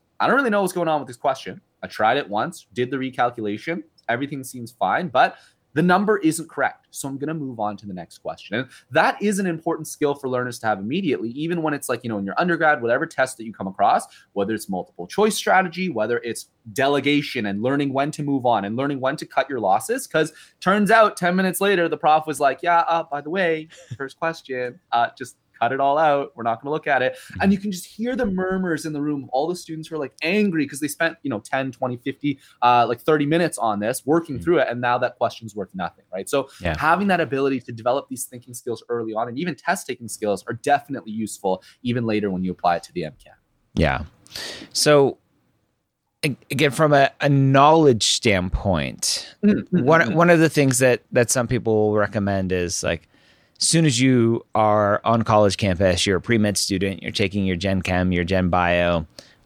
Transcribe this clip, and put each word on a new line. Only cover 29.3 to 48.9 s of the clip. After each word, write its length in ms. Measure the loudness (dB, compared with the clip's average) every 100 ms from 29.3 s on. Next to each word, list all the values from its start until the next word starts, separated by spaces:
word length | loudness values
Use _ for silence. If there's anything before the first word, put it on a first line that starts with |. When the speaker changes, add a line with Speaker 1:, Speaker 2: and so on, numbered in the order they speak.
| -4 -2
Speaker 1:
the 80 | -6
students 320 | -8 -12 -10
who 60 |
are, 40 | -8
like, 160 | -10 -6
angry 440 | -2 0 0 0 -4
'cause 140 | -4
they 80 | -8
spent, 300 | -2 -4 -4
you 60 | -6
know, 100 | -6
ten, 300 | -4 -4 -4
twenty, 280 | -6 -6 -6
fifty, 400 | -8 -6 -4 -6 _ 0
uh, 240 | 4 4 4
like, 120 | 0
thirty 240 | 0 2 2
minutes 320 | 2 0 0
on 200 | -2 -2
this, 260 | -2 -4 0
working 300 | 0 0 -8
Speaker 2:
Mm-hmm. 80 |
Speaker 1:
through 140 | 0 2
it. 80 | 2
And 100 | -2
now 160 | 0 0
that 180 | -2 -2
question's 380 | -4 -4 -14
worth 200 | -10 -10
nothing, 300 | -8 -8 _ _
right? 180 | -10 -4
So 180 | -4 -4 -6
Speaker 2:
Yeah. 140 | -6 -2
Speaker 1:
having 300 | 0 0 2
that 120 | 0
ability 400 | 0 -2 -2 -2
to 120 | -8
develop 360 | -8 -2 -2 -4
these 160 | -12
thinking 300 | -12 -14 -18
skills 280 | -14 -8 -8 -6
early 240 | -6 -4
on 160 | -6 -6
and 100 | -6
even 160 | -6
test 320 | -6 -4 -4 -4
taking 220 | -10 -10
skills 340 | -6 -4 -4 -4
are 60 |
definitely 580 | -8 0 0 0 -12 -10
useful, 500 | -8 -8 -4 -4 -4 -6 _
even 240 | -4 -2 0
later 240 | -2 -2
when 120 | -2
you 100 | -4
apply 240 | -2 0 -2
it 60 |
to 80 | -4
the 100 | -10
M 100 | -10 -10
cat. 140 | -20 _ _ _ _
Speaker 2:
Yeah. 300 | 0 0 0 -6 _ _ -14 -14 -14 -10
So 460 | -2 4 6 6 0 _ _ _ _ _ _ _ _ _ -6
a-, 120 | -6 -6 -6
again, 200 | 0 0
from 240 | 2 4
a, 160 | 6 4 2
a 80 | 2
knowledge 800 | 4 6 6 6 8 6 6 2
standpoint, 1300 | 0 2 2 0 -2 0 0 0